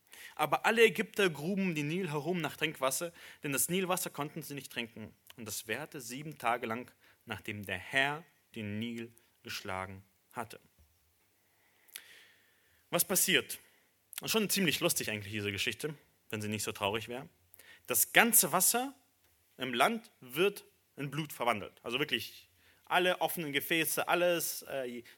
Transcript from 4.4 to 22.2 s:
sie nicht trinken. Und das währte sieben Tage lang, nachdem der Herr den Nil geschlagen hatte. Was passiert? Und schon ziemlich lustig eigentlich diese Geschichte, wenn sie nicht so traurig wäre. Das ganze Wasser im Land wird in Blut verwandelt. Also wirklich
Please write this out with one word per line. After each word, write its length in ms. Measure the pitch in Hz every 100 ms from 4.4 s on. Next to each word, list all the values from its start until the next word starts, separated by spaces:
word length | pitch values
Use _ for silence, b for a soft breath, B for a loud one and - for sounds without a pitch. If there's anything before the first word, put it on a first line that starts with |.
sie 120 | 147
nicht 180 | 143 -
trinken. 420 | - 113 113 107 - - -
Und 80 |
das 220 | 107 101 -
währte 340 | 117 156 151
sieben 380 | 113 127 156 147
Tage 280 | 120 120 120
lang, 240 | 113 120 - b b -
nachdem 380 | 104 - 104
der 140 | 101 92
Herr 460 | - 135 139 151 - _ _
den 240 | 117 104 107
Nil 340 | 117 117 113 b b b
geschlagen 600 | 117 - 101 95 95 95 - _ _
hatte. 280 | 123 113 - _ _ _ _ _ _ _ _ B B B B B B B B B B B B B B B
Was 140 | 170
passiert? 540 | - 185 - 151 - - b b b _ _ -
Und 100 | 139
schon 180 | 220 202
ziemlich 320 | 196 175 -
lustig 300 | 165 - 113
eigentlich 220 | 107 101
diese 200 | 107 101
Geschichte, 420 | 98 - 110 151 160 _ _ -
wenn 120 | 110
sie 60 | 107
nicht 160 | 107
so 80 | 113
traurig 360 | 98 101 113 110
wäre. 200 | 120 160 _ _ B B B -
Das 260 | 123 -
ganze 400 | 175 233 226 165
Wasser 420 | 170 185 240 269 - _ _ _ _ _ -
im 160 | 131
Land 360 | 120 165 226 - _
wird 440 | 127 135 196 196 - _ _ -
in 140 | 143
Blut 220 | 143 151
verwandelt. 460 | - 120 107 90 -
Also 160 | 117 127
wirklich 500 | 147 120